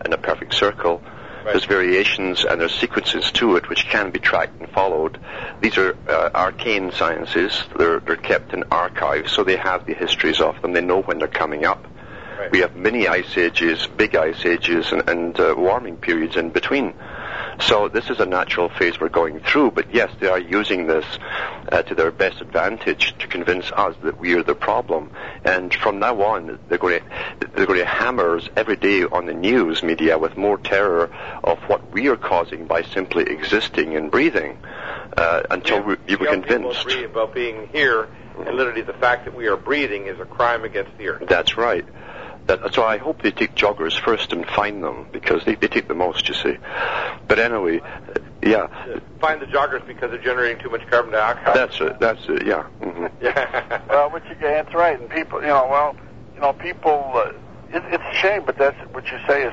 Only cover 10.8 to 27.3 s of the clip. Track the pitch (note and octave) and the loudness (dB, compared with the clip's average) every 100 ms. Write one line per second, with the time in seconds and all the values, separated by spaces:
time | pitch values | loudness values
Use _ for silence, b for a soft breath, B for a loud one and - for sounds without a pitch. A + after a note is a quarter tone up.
10.8 | F2 F#2+ F#2+ D#2+ D2 - D#2+ D2+ E2 - | 2 2 2 -2 -2 -2 -2 0 0 -2
11.8 | - - B B B B B F#2 F2 E2+ | -6 -16 B B B B B 0 0 0
12.8 | G#2 A#2+ F2+ F2+ F2+ F#2+ E2+ - E2+ E2 | -2 2 2 0 0 0 2 2 0 0
13.8 | - - G#2+ E2+ D#2+ E2 F2 E2+ F2 E2+ | -2 0 2 4 2 0 0 2 2 2
14.8 | - E2+ - F2 E2+ E2 F2 - F2+ A#2 | 2 0 2 0 0 2 4 4 2 2
15.8 | A2+ E2 - E2 D#2+ F2+ E2 F2 - C#3 | -2 -6 -2 0 0 -2 0 0 0 0
16.8 | G2+ - B B B B B B - G#2+ | -2 -6 B B B B B B 2 4
17.8 | G#2 A2+ - A2+ F#2 F2+ - - E2+ - | 4 0 -2 0 2 2 0 0 0 2
18.8 | F2 - D#2+ E2+ D#2+ D#2 - D3 B2+ E2 | 0 2 0 2 2 0 2 4 4 2
19.8 | - A#2 G2 - G2 F#2 E2+ G2 G#2 F#2 | 0 2 0 0 2 2 2 0 0 0
20.8 | D#2+ D#2+ D2+ - B B B B B F2 | 2 2 0 -8 B B B B B 0
21.8 | - E2+ E2 - F#2+ - E2 E2 F2+ - | 2 0 0 2 -2 -2 -2 0 0 -2
22.8 | F2+ - - - - F2+ F2 F2+ - - | -2 0 -2 -4 -6 -4 0 -2 -2 0
23.8 | G2 E2 D#2 D#2+ F2 E2+ D#2+ - - A2+ | 0 0 -6 -2 0 2 2 0 0 0
24.8 | - D#2+ D2 B B B F2+ F#2 F2+ - | 0 -2 -4 B B B 0 0 0 0
25.8 | A2 G2+ A2 A2 G#2 G2+ D#2+ A#1+ - F2 | 0 2 0 2 2 0 -4 -8 -2 0
26.8 | F2+ E2+ - B B | 2 0 -2 B B